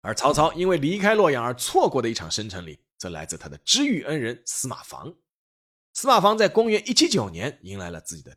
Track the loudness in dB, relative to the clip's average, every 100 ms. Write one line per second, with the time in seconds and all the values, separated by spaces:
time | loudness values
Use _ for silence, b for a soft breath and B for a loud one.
0 | -6 0 2 4 2 2 0 0 0 0
1 | 2 4 4 2 -2 -4 0 2 2 2
2 | -2 -4 -6 -6 -6 -12 -14 -18 _ _
3 | -12 -10 -12 -12 -14 -10 0 2 2 -2
4 | -2 -4 -4 -6 -10 -8 -8 -10 -14 -16
5 | -16 -18 _ _ _ _ _ _ _ -4
6 | 4 6 6 4 4 4 4 0 2 2
7 | 4 2 -2 -6 -8 -8 -12 -10 -10 -10
8 | -14 -16 -18